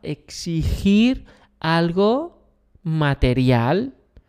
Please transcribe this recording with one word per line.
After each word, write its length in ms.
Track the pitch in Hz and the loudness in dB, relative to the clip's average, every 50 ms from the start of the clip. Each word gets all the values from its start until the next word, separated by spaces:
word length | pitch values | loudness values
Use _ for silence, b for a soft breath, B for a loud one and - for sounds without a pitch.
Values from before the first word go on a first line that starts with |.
exigir 1200 | - 160 151 - _ - - - - 175 165 160 156 - - - - 196 202 214 226 247 262 262 - b b b b b b _ | -12 -10 -10 -10 _ -18 -18 -12 -8 -6 -4 -2 -2 -2 -2 0 2 2 4 4 4 2 0 -2 -8 b b b b b b _
algo 840 | - 160 165 165 170 170 170 185 202 208 233 277 320 349 - _ _ _ _ _ _ _ _ _ - | -4 -2 0 0 0 0 0 0 2 2 0 0 -4 -8 -12 _ _ _ _ _ _ _ _ _ -6
material 1120 | 165 160 160 151 143 135 - - 127 123 123 127 127 127 117 113 123 156 190 247 277 - _ _ _ _ b b | -4 -2 0 0 0 0 0 0 0 2 2 2 2 2 2 2 0 0 -2 -2 -6 -10 _ _ _ _ b b